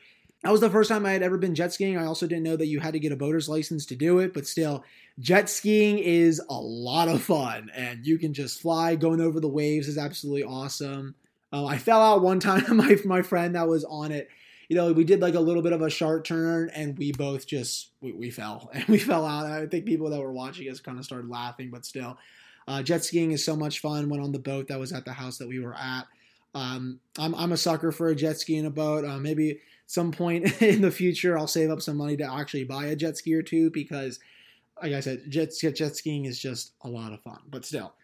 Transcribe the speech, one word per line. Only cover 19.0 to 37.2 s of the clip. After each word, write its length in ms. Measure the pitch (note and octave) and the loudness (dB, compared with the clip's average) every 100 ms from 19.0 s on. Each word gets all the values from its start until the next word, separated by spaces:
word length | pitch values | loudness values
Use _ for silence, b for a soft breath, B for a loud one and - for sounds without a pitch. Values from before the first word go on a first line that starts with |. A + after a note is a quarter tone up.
fell 260 | A3 E3 D#3 | 6 0 0
out. 180 | D3 | -4
I 220 | D3+ D3+ D#3 | -6 -6 -4
think 200 | F3 G3+ | -6 -2
people 240 | D#3+ D#3 | -2 -2
that 100 | D3 | -4
were 120 | C3+ | -6
watching 380 | B2+ C3 - C3+ | -8 -10 -12 -14
us 80 | B2 | -12
kinda 240 | - B2+ | -14 -14
started 260 | - B2+ A#2+ | -12 -12 -10
laughing, 420 | A#2+ A#2+ A#2+ B2+ | -10 -10 -12 -14
but 120 | A#2+ | -14
still. 320 | A#2 C3+ B2 B2+ B B B B - | -12 -10 -12 -14 B B B B -6
Uh, 140 | C3+ | -6
jet 200 | C3+ E3+ | 0 0
skiing 300 | E3 E3+ E3 | 0 0 0
is 100 | D3+ | 0
so 140 | - D#3 | -2 -2
much 240 | D3+ - | -4 -4
fun. 300 | D3+ D3+ D3 | -4 -2 -2
Went 120 | D3 | -2
on 80 | C#3+ | -4
the 80 | C#3 | -6
boat 300 | C3+ C3+ C3+ | -6 -8 -6
that 100 | C3+ | -8
was 140 | C3 | -8
at 140 | C3+ B2+ | -10 -12
the 80 | |
house 240 | B2+ B2+ A#2+ | -12 -12 -12
that 100 | A#2+ | -10
we 100 | B2+ | -8
were 160 | A#2+ | -8
at. 300 | - C3 B2+ B2+ b b b b | -8 -8 -8 -10 b b b b
Um, 460 | C#3 B2+ B2+ B2+ B2+ _ - | -8 -6 -6 -8 -12 _ -6
I'm, 160 | D#3+ | -4
I'm 180 | E3 E3+ | -2 -2
a 40 | E3+ | 0
sucker 340 | F3 D#3+ E3 | 0 0 -2
for 180 | D3+ E3 | 0 0
a 60 | |
jet 240 | D3+ D#3 D3+ | 2 0 -2
ski 180 | - D#3 | -2 -2
in 100 | D3+ | -2
a 40 | |
boat. 360 | C#3+ D3+ D3+ C#3+ | -2 -2 0 -2
Uh, 120 | C#3 | -6
maybe 420 | C#3+ D#3 D#3 D3 b b _ | -4 0 0 -2 b b _
some 260 | - E3+ | -2 -2
point 480 | D3 F3 E3+ F#3+ - | -2 -2 0 0 4
<laughs> 0 | |
in 220 | A3 G3+ | 6 6
the 80 | G3 | 4
future, 480 | - F3+ F3 F3+ E3 | 2 0 2 0 0
I'll 80 | D#3 | -2
save 240 | E3+ D#3 | 0 0
up 100 | D3+ | 0
some 160 | D#3 D3 | -4 -4
money 220 | D3 D3 | -4 -4
to 120 | C#3+ | -4
actually 340 | C3 D3 C#3+ | -6 -6 -6
buy 200 | C3 C3+ | -6 -8
a 100 | D3 | -6
jet 220 | D3+ D#3+ D#3 | -4 -4 -4
ski 160 | - | -2
or 80 | D#3+ | -2
two 300 | D#3 E3 D#3+ | 0 2 2
because, 480 | E3 C#3 D3 C3+ A#2 b b b b b - | 0 -6 -8 -8 -10 b b b b b -10
like 100 | F3 | -4
I 80 | C#3 | -4
said, 300 | C3+ B2+ D3+ | -4 -8 -4
jet, 240 | C#3+ D#3 - | -2 -2 -2
jet, 180 | D#3+ C#3 | -2 -2
jet 200 | D#3 C#3+ | -4 -4
skiing 300 | D#3 D3 C3+ | -6 -4 -6
is 120 | A#2+ | -6
just 340 | C3+ B2+ - _ | -8 -8 -12 _
a 80 | C3 | -12
lot 240 | A#2+ A2+ | -10 -12
of 80 | G#2 | -14